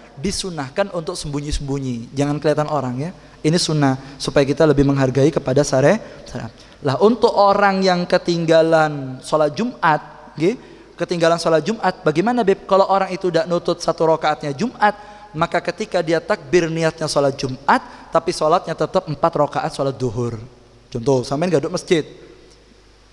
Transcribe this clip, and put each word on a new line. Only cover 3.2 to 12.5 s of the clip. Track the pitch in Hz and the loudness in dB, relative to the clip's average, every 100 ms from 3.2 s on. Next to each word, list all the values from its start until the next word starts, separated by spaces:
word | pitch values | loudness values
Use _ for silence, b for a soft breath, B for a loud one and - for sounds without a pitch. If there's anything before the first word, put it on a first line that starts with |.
| B B | B B
Ini | 156 170 | 0 0
sunnah | - 156 139 131 B B | 0 2 2 0 B B
supaya | - 147 135 | -2 2 2
kita | 143 | 4
lebih | 160 143 139 | 4 4 2
menghargai | 139 131 131 143 | 2 2 4 2
kepada | - - 131 143 | 2 0 0 2
syare-, | 131 143 220 B B | 4 4 2 B B
syariat. | - 123 117 - B B | -16 -14 -14 -16 B B
Lah, | 139 135 | -4 2
untuk | 202 247 226 | 4 4 2
orang | - 202 196 202 190 | 4 4 4 4 4
yang | 190 175 175 | 2 2 0
ketinggalan | 180 - 170 160 165 165 160 156 147 135 127 | 0 0 -2 4 4 6 4 2 -2 -8 -12
sholat | - 156 151 | -2 0 0
Jumat, | 143 240 - 170 151 - - - - | 0 -6 -2 0 0 -2 -20 -18 -4
nggih, | 165 254 B B B - | -2 -2 B B B -10
ketinggalan | 170 175 165 170 | -6 0 2 2
sholat | 170 160 | 2 2
Jumat, | 151 226 185 180 156 | 0 -2 -4 -2 0
bagaimana, | 156 208 247 | 0 0 2
Beb? | 196 | 2